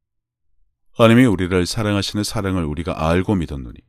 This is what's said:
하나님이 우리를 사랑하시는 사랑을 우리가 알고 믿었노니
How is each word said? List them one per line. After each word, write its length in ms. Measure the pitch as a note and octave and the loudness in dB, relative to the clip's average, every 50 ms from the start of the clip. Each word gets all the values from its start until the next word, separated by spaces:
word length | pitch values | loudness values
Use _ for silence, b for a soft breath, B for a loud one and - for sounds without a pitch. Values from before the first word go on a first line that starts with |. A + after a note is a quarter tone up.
| _ _ _ _ _ _ _ _ _ _ _ _ _ _ _ _ _ _ | _ _ _ _ _ _ _ _ _ _ _ _ _ _ _ _ _ _
하나님이 360 | _ - A2+ A2+ A2+ B2 C3 | _ 4 4 6 6 6 6
우리를 380 | A#2+ F#2 E2+ F#2 E2+ F#2 F2+ F2 | 4 2 0 0 0 0 0 0
사랑하시는 600 | - - A#2 G#2 G#2 G2+ G2+ F#2+ - - G#2 G#2 | -2 -4 -4 -2 -2 -2 -2 -4 -4 -6 -6 -6
사랑을 400 | - - A2 G2 F#2+ F#2+ F2+ D#2+ | -6 -6 -6 -4 -2 -2 -2 -2
우리가 440 | D2 D2+ F2 E2 F#2 - - D#2 D#2+ | -4 -6 -6 -6 -6 -6 -2 0 0
알고 280 | E2+ F#2 F#2 - G#2 | 0 0 0 0 0
믿었노니 420 | F2+ D2+ C2+ D2 C2+ B1+ A#1 - - _ | -2 -2 -4 -6 -10 -10 -12 -16 -18 _